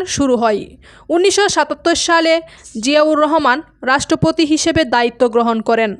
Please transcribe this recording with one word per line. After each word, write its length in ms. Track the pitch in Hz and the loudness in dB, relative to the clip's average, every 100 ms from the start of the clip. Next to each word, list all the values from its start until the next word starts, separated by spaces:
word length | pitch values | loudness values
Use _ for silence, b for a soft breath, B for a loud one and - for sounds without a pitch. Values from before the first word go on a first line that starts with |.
| 370 | -4
শুরু 280 | - 277 240 | -2 0 2
হয়। 240 | 226 208 - - b b - | 0 -2 -6 -18 b b -4
উনিশশো 360 | 330 381 381 403 | 0 2 2 0
সাতাত্তর 480 | - 302 294 - 339 - | 0 -2 -2 -2 -2 0
সালে 280 | 330 330 330 320 B B 226 | 0 2 0 -4 B B -8
জিয়াউর 360 | 226 294 311 302 | 0 2 2 2
রহমান 380 | 302 320 277 247 - _ 240 | 2 2 0 -2 -4 _ -2
রাষ্ট্রপতি 540 | 269 - 320 320 320 | -2 0 0 0 0
হিসেবে 380 | 311 311 330 320 | 0 0 0 0
দায়িত্ব 380 | 285 247 240 240 247 | 0 0 0 0 0
গ্রহণ 300 | 226 233 226 | 2 0 -2
করেন। 300 | 220 226 220 190 | 0 0 -2 -6